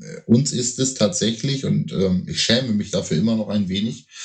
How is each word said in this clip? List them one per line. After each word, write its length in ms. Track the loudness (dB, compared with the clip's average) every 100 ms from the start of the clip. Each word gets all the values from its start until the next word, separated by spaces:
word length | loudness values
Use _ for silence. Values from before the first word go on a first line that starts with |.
| -16 -10 4
uns 260 | 4 4
ist 260 | 0 -2 0
es 140 | -2
tatsächlich, 720 | 2 0 2 -2 -2 -2 -2
und, 260 | 0 0 0
ähm, 340 | 0 2 2 0
ich 140 | -4
schäme 320 | 0 2 2
mich 160 | -2 0
dafür 260 | -4 0 0
immer 180 | 2
noch 140 | 0 0
ein 220 | -2 0
wenig, 360 | 0 -2 -6 -14 -16